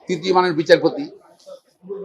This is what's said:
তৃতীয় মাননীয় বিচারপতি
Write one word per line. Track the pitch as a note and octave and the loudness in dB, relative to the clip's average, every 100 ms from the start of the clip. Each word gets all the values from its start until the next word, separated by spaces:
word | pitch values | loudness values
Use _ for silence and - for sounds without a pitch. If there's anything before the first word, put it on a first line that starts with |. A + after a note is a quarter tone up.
| - | -8
তৃতীয় | F3+ F3+ | -6 0
মাননীয় | F3+ F3+ | 0 0
বিচারপতি | D#3+ E3 E3+ D#3 C3+ D3 - _ _ D5 C#5 _ _ F#4 G4+ | 0 4 4 4 -2 -10 -14 _ _ -20 -20 _ _ -16 -14